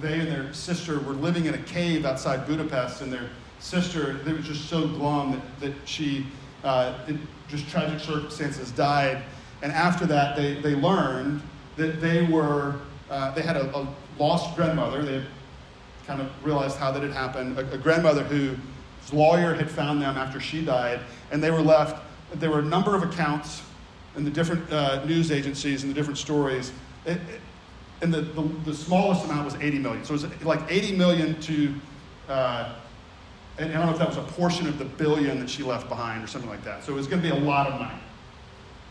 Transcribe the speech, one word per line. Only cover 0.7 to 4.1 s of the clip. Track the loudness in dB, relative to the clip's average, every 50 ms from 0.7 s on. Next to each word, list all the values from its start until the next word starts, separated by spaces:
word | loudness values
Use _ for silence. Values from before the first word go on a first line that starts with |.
| -4 -4 -2 -2 -4 -2
were | -2 -4 -4
living | -2 0 0 2 2 2
in | 0 0
a | -2 -6
cave | -6 -4 -2 0 2 2 2 2
outside | 0 -2 -2 0 -2 -2 0 0
Budapest, | -2 -2 -2 -2 -2 0 -2 -2 -2 -4 -6 -6
and | -6 -6
their | -6 -6 -8 -12 -14 -16 -18 -18 -16
sister, | -10 -2 0 0 0 0 0 0 0 -2